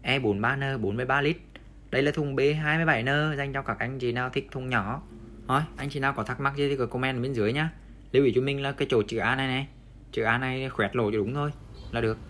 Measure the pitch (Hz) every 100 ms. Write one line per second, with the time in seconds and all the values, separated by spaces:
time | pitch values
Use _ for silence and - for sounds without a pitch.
0 | 120 135 117 101 113 139 139 135 101 110
1 | 127 139 143 - - - - - - 131
2 | 143 147 143 135 139 151 151 160 165 131
3 | 120 147 156 143 139 135 135 104 117 135
4 | 120 120 127 - - 131 127 120 101 135
5 | - - - - - 135 160 - 139 143
6 | 135 135 107 123 139 143 143 139 120 123
7 | 131 127 127 127 104 135 160 - - -
8 | - 131 139 117 135 139 139 139 139 120
9 | 104 113 101 131 135 127 139 - - -
10 | - - 110 117 131 131 131 127 101 123
11 | 107 107 104 139 147 147 - - - 117
12 | 113 110